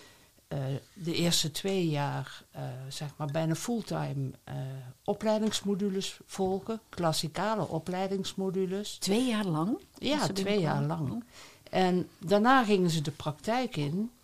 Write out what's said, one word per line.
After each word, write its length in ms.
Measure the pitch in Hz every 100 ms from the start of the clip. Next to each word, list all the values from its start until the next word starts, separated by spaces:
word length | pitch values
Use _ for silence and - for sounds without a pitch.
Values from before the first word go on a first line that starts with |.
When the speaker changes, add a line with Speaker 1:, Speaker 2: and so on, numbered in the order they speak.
| - - - _ _
Speaker 1:
eh, 100 | - 135 139 -
de 220 | - 170
eerste 360 | 156 170 - 156
twee 380 | - 196 190 170
jaar, 560 | 147 139 139 139 - -
eh, 120 | 143 135 131 135
zeg 200 | - 147 -
maar, 140 | 151
bijna 240 | 156 160
fulltime, 760 | 160 - 233 - 160 143 139 135 139
eh, 100 | - 139 135 131 127 -
opleidingsmodules 1120 | - 202 220 214 214 - 196 196 202 190 190 - -
volgen, 540 | - 185 190 190 220 -
klassikale 800 | - 165 156 160 - 202 220 156
opleidingsmodules. 1300 | 160 156 180 190 190 190 - 190 185 185 190 208 -
Speaker 2:
Twee 280 | 185 208 254
jaar 160 | 214
lang? 340 | 202 156 175 339 - -
Speaker 1:
Ja, 180 | 233 294
Speaker 2:
Als 100 | 214
ze 60 |
Speaker 1:
twee 280 | 196 196 208
jaar 180 | 156 143
Speaker 2:
binnenkwamen? 320 | 147 165 143
Speaker 1:
lang. 140 | 226 - - - - -
En 380 | 180 185 180 - -
daarna 460 | 165 208 226 269
gingen 260 | 214 202 175
ze 100 | 160
de 80 | 147
praktijk 680 | 143 156 139 - 240 254 -
in. 340 | 147 175 226 -